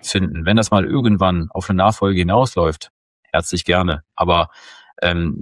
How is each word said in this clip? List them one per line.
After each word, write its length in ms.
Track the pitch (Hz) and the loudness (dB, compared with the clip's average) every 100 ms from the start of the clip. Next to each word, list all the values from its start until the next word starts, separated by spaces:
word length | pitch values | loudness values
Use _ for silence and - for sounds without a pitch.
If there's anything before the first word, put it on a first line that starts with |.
finden. 420 | - 98 92 78 | -6 -2 -2 -2
Wenn 120 | 85 110 | 0 0
das 120 | 104 | 2
mal 140 | 101 | 0
irgendwann 640 | - 139 117 98 95 87 80 | 2 0 2 2 2 0 -4
auf 180 | - 92 | -6 -4
eine 80 | 92 | 2
Nachfolge 400 | 101 - 98 92 | 2 2 0 0
hinausläuft, 720 | 87 110 131 - 82 76 - _ _ _ _ | 2 2 2 0 -2 -2 -12 _ _ _ _
herzlich 320 | 82 - 90 | -4 -2 -4
gerne. 380 | - 90 90 76 - | 0 0 0 -4 -8
Aber, 360 | - 90 85 82 - - - _ - | -4 0 0 0 -6 -20 -20 _ -4
ähm, 360 | 87 85 85 - | -2 0 -2 -4